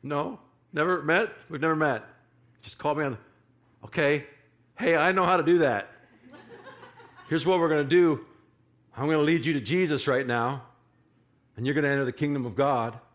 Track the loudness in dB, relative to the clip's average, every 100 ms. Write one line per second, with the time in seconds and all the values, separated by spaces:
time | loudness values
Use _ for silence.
0 | -4 -4 -4 -8 _ _ _ -4 0 0
1 | 0 0 0 -8 -14 -4 -2 0 0 -2
2 | -6 -20 _ _ _ _ -20 -6 -4 -2
3 | -4 -6 -14 _ _ _ _ _ -8 -2
4 | 0 0 -4 -20 _ _ _ -4 0 2
5 | 2 2 2 2 4 4 4 0 -6 -18
6 | -20 _ -20 -20 -20 -20 -20 -20 -20 -20
7 | -20 -20 -4 -2 2 2 2 2 4 4
8 | 4 2 -6 -20 _ _ _ _ _ -6
9 | 0 2 2 2 0 -4 -2 0 0 0
10 | 0 0 0 -2 -2 -4 -12 _ _ _
11 | _ _ _ _ _ -6 -2 0 0 0
12 | -2 -2 -4 -2 -4 0 0 0 -2 -8
13 | -20